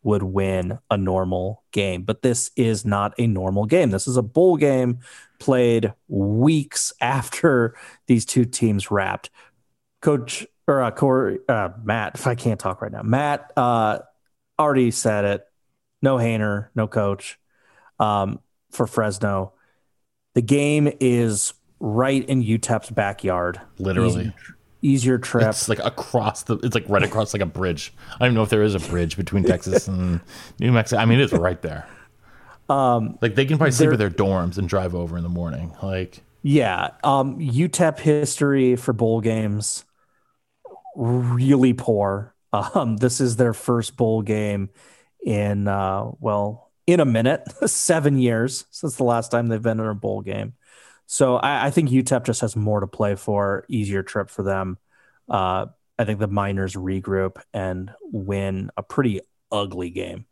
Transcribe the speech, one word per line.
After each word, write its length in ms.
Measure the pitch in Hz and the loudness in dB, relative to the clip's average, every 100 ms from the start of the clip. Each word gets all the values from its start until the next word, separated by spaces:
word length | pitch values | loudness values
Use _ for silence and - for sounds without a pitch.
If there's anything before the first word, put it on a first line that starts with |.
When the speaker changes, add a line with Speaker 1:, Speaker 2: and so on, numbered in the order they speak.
Speaker 1:
would 180 | 123 104 | 2 0
win 540 | 95 95 95 92 90 - _ | 0 -2 0 0 -2 -8 _
a 60 | 104 | -2
normal 640 | 95 95 92 90 92 110 _ | 0 0 -2 -4 -4 -8 _
game, 320 | - 98 90 | -2 -2 -4
but 200 | 95 110 | -6 -2
this 280 | 131 120 - - | 0 0 -4 0
is 280 | 117 107 | 0 0
not 300 | 107 101 104 - | 0 0 -2 0
a 80 | 117 | 0
normal 380 | 98 92 98 107 | 0 0 -2 2
game. 240 | 165 147 | 2 2
This 180 | 95 - | 0 0
is 80 | 127 | -2
a 60 | |
bowl 340 | 123 156 185 165 | 0 4 4 4
game 420 | 147 131 123 123 - - - _ | 2 2 0 -2 -8 -20 -20 _
played 540 | - 131 120 117 110 - _ | 0 4 4 4 0 -6 _
weeks 840 | 98 98 107 139 160 143 - - - | -2 0 4 4 4 0 -6 -6 -2
<laughs> 40 | |
after 760 | 120 135 120 - 170 131 113 - - - _ | -2 -2 -4 0 2 4 2 -2 -20 -20 _
these 160 | 120 | 2
two 200 | - - | 2 0
teams 460 | 120 - 117 104 - | 0 2 0 0 0
wrapped. 400 | 101 95 98 - _ - _ _ _ _ _ | -2 0 -4 -10 _ -20 _ _ _ _ _
Coach, 440 | - 143 120 - - _ - | 0 0 -2 -10 -12 _ 0
or, 160 | 139 | 0
uh, 80 | 123 | 0
Corey, 480 | - 139 131 110 95 - | 2 2 4 2 -2 -2
uh, 200 | 117 95 98 | 0 -2 -6
Matt, 320 | 107 110 104 - | -4 -2 -2 -4
if 100 | - | -4
I 80 | |
can't 240 | 120 117 107 | -2 -2 -2
talk 240 | 95 92 | -4 -6
right 80 | 107 | -10
now, 120 | 104 | -8
Matt, 500 | 104 123 147 147 - - | 0 0 0 -4 -4 0
uh, 440 | 123 117 110 - - _ _ _ _ - | 2 2 0 -2 -8 _ _ _ _ -2
already 320 | 151 135 123 | 2 4 2
said 340 | 113 117 104 | 2 0 0
it. 220 | 101 101 - _ _ _ _ _ | 0 -2 -6 _ _ _ _ _
No 140 | 131 131 | 0 2
Haener, 520 | 117 113 107 101 104 | 0 0 0 -2 -4
no 140 | - 107 | -4 -2
coach, 500 | 117 101 98 - - _ _ _ _ _ _ | 0 -2 -4 -10 -20 _ _ _ _ _ _
um, 400 | 107 104 98 - _ _ _ | 0 2 0 -4 _ _ _
for 160 | - 117 | -4 -2
Fresno. 640 | - 107 98 104 98 95 _ _ _ _ _ _ _ _ | 0 -2 -2 -2 -2 -6 _ _ _ _ _ _ _ _
The 80 | - | -2
game 500 | 117 143 143 151 147 - | 2 2 4 4 2 2
is 560 | 131 120 117 107 - - _ _ | 2 4 2 0 -4 -8 _ _
right 500 | 113 107 131 139 127 | -4 0 2 2 2
in 140 | 131 | 0
utep's 480 | 113 113 - 110 - | 2 0 0 -2 -2
backyard. 720 | 113 101 101 101 90 87 90 - - | -2 -2 -2 -4 -2 -2 -6 -14 -8
Speaker 2:
Literally. 440 | 95 92 104 110 | -2 2 2 0
Speaker 1:
Easy, 100 | 110 - - - _ _ | -4 -10 -20 -20 _ _
easier 340 | 147 135 120 127 | 2 4 4 2
trip. 260 | 123 120 110 | 2 2 2
Speaker 2:
It's, 200 | 107 - | 2 -2
like, 100 | 107 | -2
across 600 | - - - 123 113 - | -2 -6 -4 -2 -2 -4
the, 140 | - 117 | -4 -2
it's, 160 | 123 | 0
like, 140 | 107 87 | -2 2
right 160 | 101 | 2
across, 280 | 90 104 104 | 2 0 -2
like, 100 | 104 | -2
a 40 | 92 | -4
bridge. 460 | 82 92 82 - - - | -2 -2 -2 -8 -16 -20
I 40 | - | 0
don't 80 | 123 | 2
even 60 | |
know 80 | 117 | 4
if 60 | 107 | 2
there 140 | 107 | 4
is 100 | 107 | 4
a 60 | 98 | 2
bridge 360 | 76 87 85 85 | -2 -2 -2 -2
between 280 | 90 98 | -2 0
Texas 420 | 90 90 - 92 - | 2 2 2 -2 0
and 340 | 90 90 85 - - | -2 0 -2 -4 -20
<laughs> 180 | - - | -20 -4
New 140 | 120 | 2
Mexico. 280 | 120 107 113 | 2 2 2
I 40 | |
mean, 160 | 113 120 | 4 4
it's 120 | 135 | 4
right 280 | - 87 90 | 2 0 -2
there. 240 | 80 73 - - - _ _ - - - _ | -8 -10 -14 -20 -20 _ _ -20 -20 -20 _
Speaker 1:
Um, 480 | 139 131 120 110 - | 0 2 2 0 -2
Speaker 2:
Like, 140 | 117 104 | -2 0
they 80 | |
can 140 | 135 151 | 0 2
probably 120 | 156 | 2
sleep 160 | 120 - | 4 4
Speaker 1:
they're 20 | |
Speaker 2:
at 60 | 120 | 4
their 120 | 101 | 0
dorms 480 | 82 98 95 87 87 | 2 2 2 -2 -2
and 100 | 92 | -2
drive 280 | 98 92 87 | 0 -2 -4
over 200 | 85 85 | -6 -6
in 60 | |
the 60 | 85 | -4
morning. 440 | 87 85 67 85 - | -4 -6 -8 -10 -10
Like, 400 | 98 95 90 - _ _ | -6 -6 -6 -12 _ _
Speaker 1:
Yeah. 480 | 143 147 113 90 - - | 0 2 2 -2 -4 -2
Um, 360 | 151 135 135 - | 0 2 0 -4
utep 600 | 151 120 170 - 165 151 | -4 0 0 2 0 2
history 760 | 156 151 147 - 143 139 127 | 2 2 0 0 2 4 4
for 180 | 123 123 | 2 0
bowl 280 | 110 113 113 | 0 2 2
games, 640 | 110 113 107 104 107 - - _ _ _ _ _ _ _ - - - - | 0 -2 -2 -2 -4 -8 -12 _ _ _ _ _ _ _ -20 -20 -20 -6
really 760 | 117 123 123 120 131 139 127 | -2 0 0 0 4 6 6
poor. 600 | 120 - 107 101 98 107 _ _ | 2 0 0 0 -2 -6 _ _
Um, 440 | 104 98 - 127 107 | -4 0 0 0 2
this 220 | 123 120 | 0 2
is 160 | 131 110 | -2 2
their 180 | 123 | 0
first 420 | 110 - 120 110 - | 0 0 0 0 -2
bowl 260 | 117 110 | 0 0
game 480 | 101 107 104 101 98 _ - _ _ _ | 0 -2 0 -2 -4 _ -20 _ _ _
in, 440 | - 104 104 101 101 | -4 -2 0 0 -2
uh, 420 | 98 95 95 110 - | 0 -2 -2 -6 -6
well, 500 | 117 104 104 110 _ _ - | -2 -2 -2 -6 _ _ 0
in 140 | 175 | 4
a 40 | |
minute, 380 | 143 113 117 160 - - | 4 4 2 0 -4 -4
<laughs> 100 | 262 | -4
seven 520 | - - 165 147 139 | -2 0 2 2 2
years 480 | 123 113 123 127 - | 2 2 0 -4 -14
since 260 | - 160 - | -8 -8 -2
the 80 | |
last 260 | 123 117 113 | 0 2 0
time 160 | 120 117 | -2 0
they've 160 | 110 | 0
been 180 | 113 110 | -2 -2
in 60 | 110 | -4
a 80 | |
bowl 260 | 104 107 104 | -4 -6 -6
game. 320 | 101 104 107 - _ _ - _ _ | -6 -8 -8 -12 _ _ -20 _ _
So 300 | - 135 123 | 2 2 4
I, 300 | - 139 131 | 2 0 0
I 40 | |
think 200 | 160 151 | 2 2
utep 340 | 131 127 127 | 2 2 0
just 160 | 120 - | 0 -2
has 160 | 117 110 | -2 -2
more 240 | 107 104 | 0 0
to 60 | 98 | -2
play 280 | - 104 98 | -2 -2 -2
for, 480 | - 101 101 98 - | -2 -2 0 -2 -4
easier 340 | 117 101 98 | -4 -2 -4
trip 280 | 95 107 98 | -4 -6 -6
for 120 | - | -6
them. 360 | 98 98 95 92 _ _ _ _ - | -4 -2 -4 -8 _ _ _ _ -6
Uh, 380 | 101 92 95 - _ _ - | -2 0 -2 -6 _ _ -6
I 60 | |
think 140 | 107 104 | -4 -2
the 100 | 104 | -2
Miners 460 | 101 101 98 95 | -2 -2 -2 -4
regroup 600 | 95 92 95 95 95 95 - - | -6 -6 -6 -2 -2 -2 -6 -12
and 380 | 107 95 92 95 - | -8 -6 -6 -10 -16
win 680 | 370 180 95 98 98 95 95 - | -12 -10 -6 -4 -4 -4 -8 -10
a 60 | |
pretty 380 | 98 - 127 98 - _ _ | -6 0 0 -2 -8 _ _
ugly 400 | 107 101 90 87 | -6 -4 -6 -8
game. 360 | 90 90 95 110 | -8 -10 -12 -18